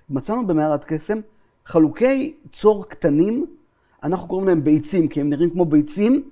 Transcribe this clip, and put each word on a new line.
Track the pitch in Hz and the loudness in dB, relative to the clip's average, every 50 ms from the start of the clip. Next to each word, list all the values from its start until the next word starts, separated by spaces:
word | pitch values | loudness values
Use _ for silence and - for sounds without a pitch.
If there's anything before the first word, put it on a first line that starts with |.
| _ - | _ -8
מצאנו | 135 135 - 208 220 254 233 | -8 -6 -4 -4 -4 -4 -2
במערת | 185 165 156 151 156 147 143 - | 0 0 0 2 0 0 -2 -2
קסם | - 156 151 - - 214 220 214 _ _ _ _ _ _ _ _ | -6 -8 -8 -4 -6 -6 -6 -6 _ _ _ _ _ _ _ _
חלוקי | - - 165 156 147 - - 233 262 269 262 269 311 - _ _ - - | -2 2 2 2 2 2 0 0 0 2 0 -2 -6 -8 _ _ -20 -12
צור | - 208 214 214 196 190 - | 2 2 2 2 2 -4 -14
קטנים, | - - 175 151 143 156 185 208 233 294 359 - - _ _ _ _ _ _ _ _ _ - | -12 -4 -2 0 2 2 2 2 0 -4 -6 -8 -10 _ _ _ _ _ _ _ _ _ -6
אנחנו | 151 185 180 180 | -6 -6 -6 -6
קוראים | - 180 190 190 | -6 -6 -2 0
להם | 190 175 156 135 | 2 2 2 4
ביצים, | 151 151 147 - - 196 175 160 | 2 2 2 0 -2 0 0 0
כי | 143 - 147 | 0 -2 -2
הם | 143 147 | -2 -2
נראים | 147 139 175 165 | 0 0 0 0
כמו | 170 185 175 | 2 0 0
ביצים, | 151 156 147 147 - - 196 208 240 269 285 - - | 4 4 2 2 0 -2 0 2 2 2 0 -2 -6